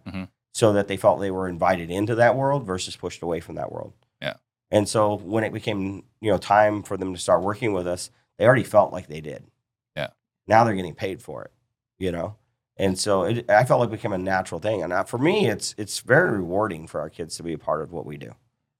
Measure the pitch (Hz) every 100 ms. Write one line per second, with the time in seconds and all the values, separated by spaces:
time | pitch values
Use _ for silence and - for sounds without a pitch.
0 | - 95 92 _ _ - 113 101 98 95
1 | 107 78 98 92 92 85 90 92 85 92
2 | 107 113 120 135 135 143 104 92 - -
3 | 90 - 85 85 85 80 65 - - _
4 | _ - 71 - _ _ - 107 101 113
5 | 107 101 87 110 107 107 120 101 95 95
6 | - - 107 90 - 104 107 104 - 95
7 | 95 90 - 87 95 107 117 92 87 90
8 | - _ _ - 110 131 - 107 92 90
9 | 82 76 76 65 - _ _ _ _ 78
10 | 65 _ _ _ - 110 117 95 87 76
11 | 98 87 - 64 - _ _ _ _ -
12 | 92 85 90 107 _ _ _ - 95 92
13 | 104 95 90 117 - 104 127 135 113 107
14 | 110 95 95 95 92 85 104 104 82 92
15 | 95 120 151 214 131 98 - - 104 -
16 | 101 139 180 104 85 95 107 80 82 80
17 | 78 - 80 - 82 78 - 76 71 82
18 | 58 73 60 - _ _ _